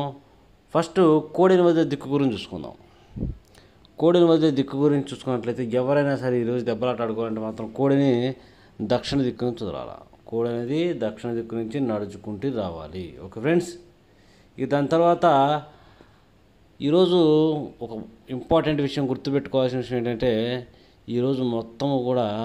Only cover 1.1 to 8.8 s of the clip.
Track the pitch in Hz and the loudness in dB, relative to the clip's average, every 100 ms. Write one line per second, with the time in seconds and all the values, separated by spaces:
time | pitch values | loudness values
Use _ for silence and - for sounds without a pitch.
1.1 | 156 151 - 185 185 175 165 160 135 131 | 6 2 2 4 6 6 4 2 -2 -4
2.1 | 143 139 101 - 90 65 - - _ _ | 0 0 -2 -8 -12 -12 -16 -20 _ _
3.1 | - - - _ - _ _ _ - 156 | -10 -10 -10 _ -20 _ _ _ -2 2
4.1 | 175 170 165 156 139 135 135 147 143 135 | 6 6 6 4 2 -2 0 2 2 0
5.1 | 120 - 123 113 120 120 123 127 143 143 | -6 -4 -4 -4 -4 -2 0 2 2 2
6.1 | 135 127 123 117 123 120 110 127 117 113 | 0 0 0 0 -2 -2 -2 -2 -2 -4
7.1 | 110 113 110 110 110 110 - 139 139 139 | -2 -4 -4 -6 -8 -8 -2 2 4 4
8.1 | 120 127 131 - _ _ - | 2 0 -6 -14 _ _ -10